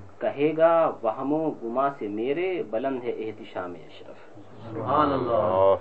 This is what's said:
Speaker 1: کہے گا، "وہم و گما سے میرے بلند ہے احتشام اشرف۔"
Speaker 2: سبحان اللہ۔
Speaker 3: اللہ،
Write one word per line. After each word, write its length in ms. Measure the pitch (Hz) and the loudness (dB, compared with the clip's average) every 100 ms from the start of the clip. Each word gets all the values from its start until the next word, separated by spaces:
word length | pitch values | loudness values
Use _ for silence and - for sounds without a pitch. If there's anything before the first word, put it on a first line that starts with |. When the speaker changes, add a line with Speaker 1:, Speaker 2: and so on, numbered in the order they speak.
| 98 - | -16 -4
Speaker 1:
کہے 320 | 123 135 151 156 | -4 2 2 6
گا، 360 | 165 - 147 - | 6 6 2 0
"وہم 300 | 110 110 135 | -2 -2 -2
و 180 | 156 151 | 0 0
گما 380 | 110 113 123 139 139 | -4 -4 0 0 -2
سے 100 | 104 | -6
میرے 540 | 104 123 156 185 175 110 | -4 -2 -2 -2 -4 -4
بلند 340 | 110 135 127 | -2 -2 -4
ہے 60 | 120 | -4
احتشام 640 | - 110 104 107 104 90 | -6 -6 -8 -10 -10 -8
اشرف۔" 680 | 87 - - - - - - - - 113 | -10 -16 -18 -18 -18 -20 -20 -20 -16 -12
Speaker 2:
سبحان 380 | 110 113 147 147 | -8 -2 2 2
اللہ۔ 200 | 131 120 | 2 2
Speaker 3:
اللہ، 420 | 113 90 95 98 92 | 2 4 6 6 4